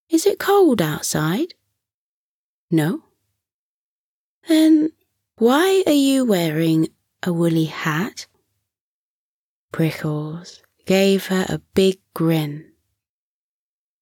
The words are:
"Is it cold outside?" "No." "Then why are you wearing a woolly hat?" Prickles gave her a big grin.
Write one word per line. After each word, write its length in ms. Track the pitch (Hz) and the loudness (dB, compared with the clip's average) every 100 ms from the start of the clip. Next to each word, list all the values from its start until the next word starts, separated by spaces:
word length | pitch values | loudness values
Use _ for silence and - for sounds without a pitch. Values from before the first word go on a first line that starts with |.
| - | -4
"Is 160 | 320 392 | 0 0
it 120 | - | -2
cold 440 | - 403 339 220 | 0 4 4 2
outside?" 720 | 156 160 - 156 156 208 359 - _ _ _ _ _ _ _ _ _ _ - | -2 -4 -4 -2 -2 -4 -6 -10 _ _ _ _ _ _ _ _ _ _ -4
"No." 340 | 160 151 311 _ _ _ _ _ _ _ _ _ _ _ _ _ _ - | -2 -2 -6 _ _ _ _ _ _ _ _ _ _ _ _ _ _ 0
"Then 460 | 320 311 311 311 _ _ _ _ - | 2 6 4 2 _ _ _ _ 0
why 460 | 233 285 370 381 349 | 2 4 2 2 2
are 140 | 294 269 | 2 2
you 180 | 269 247 | 2 2
wearing 600 | 185 165 151 165 160 160 _ _ - | 0 0 0 0 2 0 _ _ -8
a 100 | 185 | -6
woolly 320 | 170 170 165 | -2 0 0
hat?" 600 | 156 - 160 151 226 - - _ _ _ _ _ _ _ _ _ _ _ _ _ - | -2 -4 -6 -4 -6 -10 -20 _ _ _ _ _ _ _ _ _ _ _ _ _ -14
Prickles 920 | - 160 - 156 151 156 165 180 - _ _ | -4 -2 -2 -6 -6 -8 -12 -16 -20 _ _
gave 420 | - 190 196 190 - | -2 0 2 0 -2
her 200 | 185 185 | -4 -4
a 140 | 156 _ | -8 _
big 240 | - 190 - _ | 0 0 -2 _
grin. 560 | - 165 160 147 151 - _ _ _ _ _ _ _ _ _ _ _ _ _ | -4 -2 0 -4 -10 -18 _ _ _ _ _ _ _ _ _ _ _ _ _